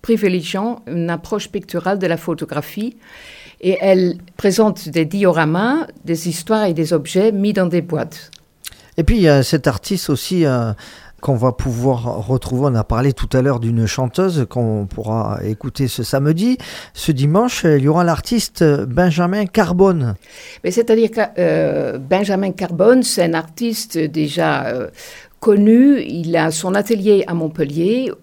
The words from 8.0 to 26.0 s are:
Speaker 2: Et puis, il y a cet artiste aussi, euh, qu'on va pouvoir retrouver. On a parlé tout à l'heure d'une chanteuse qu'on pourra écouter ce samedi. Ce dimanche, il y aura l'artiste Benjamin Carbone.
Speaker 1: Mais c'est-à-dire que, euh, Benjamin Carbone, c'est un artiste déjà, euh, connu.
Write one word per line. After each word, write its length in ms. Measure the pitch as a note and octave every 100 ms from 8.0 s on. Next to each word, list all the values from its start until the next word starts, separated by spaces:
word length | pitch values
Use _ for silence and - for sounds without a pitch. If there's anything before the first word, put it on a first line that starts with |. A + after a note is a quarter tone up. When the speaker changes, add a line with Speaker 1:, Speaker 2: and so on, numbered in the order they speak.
| A#2 - - - _ _ - - - -
Speaker 2:
Et 60 |
puis, 140 | D#3+ A#3
il 60 |
y 60 | E3+
a 140 | C#3+
cet 240 | B2+ D#3+ C3
artiste 420 | - - F#3+ -
aussi, 380 | C3+ - F#3 D#3
euh, 260 | B2+ A2+ G2+ - - - -
qu'on 120 | - B2+
va 160 | B2+
pouvoir 760 | A#2+ C3+ A#2 B2+ B2 A#2+ G#2 G#2
retrouver. 400 | B2+ - B2+ C#3+
On 80 |
a 100 | A#2
parlé 300 | G#2 A#2 C3+
tout 160 | C3+ -
à 80 | C3
l'heure 180 | C3 B2
d'une 280 | A2+ A#2 A2
chanteuse 600 | - B2+ C#3 F#3+ E3 A#2+
qu'on 400 | B2+ A#2 G#2+ G2+
pourra 540 | - A2 A2+ G#2 G#2
écouter 460 | F#2+ G#2+ C3 - C3
ce 140 | -
samedi. 560 | A2+ C#3 C#3+ D#3+ A3 B3+ - - -
Ce 200 | - -
dimanche, 520 | C#3 C#3+ F3 B3 -
il 180 | E3+ D3
y 60 | C3+
aura 160 | D#3
l'artiste 580 | F3 D#3 - A#3+ - -
Benjamin 840 | D#3+ C#3+ A#2+ B2 F3+ D#3+ F3 G3 G3+
Carbone. 680 | - F3 F3+ G3 F3 B2 F#2 _ - - -
Speaker 1:
Mais 80 | -
c'est-à-dire 400 | F#3 A#3 A3+ A3
que, 120 | A3 G#3 -
euh, 580 | F3 D#3 D3+ C#3+ C3+ B2
Benjamin 560 | C3+ F3+ G3+ F#3+ G3
Carbone, 500 | F#3 F#3 E3+ G3+ B3+
c'est 200 | A#3+ -
un 100 | E3+
artiste 640 | E3 E3 - A#3 A3 - E3
déjà, 680 | D#3 D#3+ D3+ D3+ D#3+ C#3+ B2+
euh, 220 | B2 - - - - - _
connu. 640 | - G3+ G#3 A3+ C4+ C#4